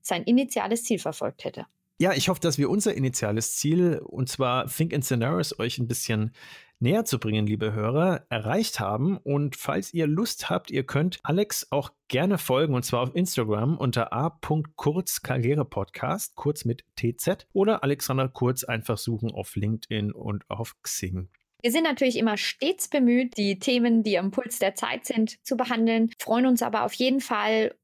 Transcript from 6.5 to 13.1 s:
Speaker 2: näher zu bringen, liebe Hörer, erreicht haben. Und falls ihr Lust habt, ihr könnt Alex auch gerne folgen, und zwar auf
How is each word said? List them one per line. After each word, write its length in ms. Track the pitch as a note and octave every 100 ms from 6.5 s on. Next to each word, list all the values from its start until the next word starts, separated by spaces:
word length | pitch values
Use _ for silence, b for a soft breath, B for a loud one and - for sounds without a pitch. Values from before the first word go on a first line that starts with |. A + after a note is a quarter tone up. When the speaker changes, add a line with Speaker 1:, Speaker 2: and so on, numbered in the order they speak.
| B B B
Speaker 2:
näher 240 | A#2+ G3
zu 160 | A3+ A#2+
bringen, 260 | A2 G#2+ G#2
liebe 260 | G#2+ A2
Hörer, 540 | G#2+ G#2+ C#3 F3+ E3+ -
erreicht 520 | A#2 G#2+ E3 A3 -
haben. 360 | G2 G#2+ D3 G3
Und 360 | - C#3+ C#3+
falls 400 | - - D3+ G3
ihr 140 | E3+ D#3
Lust 420 | D#3 A3+ - -
habt, 220 | F3+ -
ihr 120 | C3+
könnt 360 | C3 C3+ E3+ -
Alex 460 | - E3 G#3 - -
auch 220 | C#3 C#3 _ _
gerne 280 | B2 F3+ G3
folgen, 380 | - B2+ D#3
und 100 | B2+
zwar 160 | A#2+ B2
auf 140 | B2+